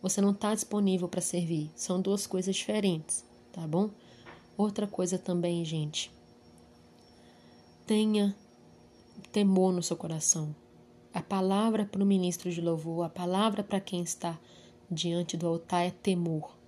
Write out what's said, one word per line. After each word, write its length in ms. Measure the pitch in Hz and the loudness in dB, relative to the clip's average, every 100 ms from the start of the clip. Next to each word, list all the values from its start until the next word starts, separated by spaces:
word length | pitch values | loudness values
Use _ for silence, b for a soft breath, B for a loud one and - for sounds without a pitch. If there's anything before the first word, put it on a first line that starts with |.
Você 200 | 190 202 | -2 2
não 120 | 202 | 2
tá 220 | 202 208 220 | 2 0 -2
disponível 520 | - 208 202 185 175 | -2 2 2 2 0
pra 140 | 185 | -2
servir. 480 | 175 175 170 160 151 - | -2 -2 0 -2 -2 -8
São 260 | - 185 | -4 -2
duas 240 | 190 196 - | 0 -2 -2
coisas 300 | 185 190 190 | -2 -2 -2
diferentes, 680 | - 214 202 160 156 - - - - | -2 0 2 0 -4 -8 -8 -20 -18
tá 160 | - 160 | -10 -2
bom? 220 | 165 214 - B B B B B - | 0 0 -2 B B B B B -2
Outra 300 | 208 202 208 | -2 0 -4
coisa 300 | - 180 185 | -2 -2 -2
também, 480 | - 175 175 170 165 | -2 0 0 -2 -2
gente. 440 | 160 151 - - - - - - - - - - - B B B B B B B - - | -2 -4 -6 -10 -14 -20 -20 -20 -20 -20 -20 -20 -20 B B B B B B B -20 0
Tenha 500 | 214 214 214 202 196 - - - - - - - - - | 2 4 4 2 0 -14 -20 -20 -20 -20 -20 -20 -20 -4
temor 420 | 214 202 190 185 | 2 4 6 4
no 100 | 180 | 2
seu 140 | 175 165 | -2 -4
coração. 580 | 165 160 - 170 151 151 - - - - - | -4 -4 -2 -2 -2 -8 -16 -20 -20 -20 -10
A 80 | 185 | -8
palavra 640 | - 196 190 196 226 220 202 | -2 0 2 2 2 0 -2
pro 200 | 196 202 | 0 4
ministro 460 | 196 180 175 180 | 4 2 -2 -4
de 80 | 170 | -2
louvor, 460 | 170 165 160 165 165 | -2 -2 -4 -4 -4
a 40 | |
palavra 540 | 170 180 185 220 208 | -4 -2 2 2 0
pra 160 | 202 196 | -2 -4
quem 220 | 196 180 | -4 -6
está 380 | 175 - 170 165 B B B B - | -4 -4 -6 -8 B B B B -8
diante 480 | 160 170 170 170 170 | -4 0 0 -2 -2
do 100 | 170 | -2
altar 380 | 165 165 175 180 | -2 0 0 0
é 60 | |
temor. 680 | 180 - 180 170 160 - - | -2 0 0 0 -2 -4 -16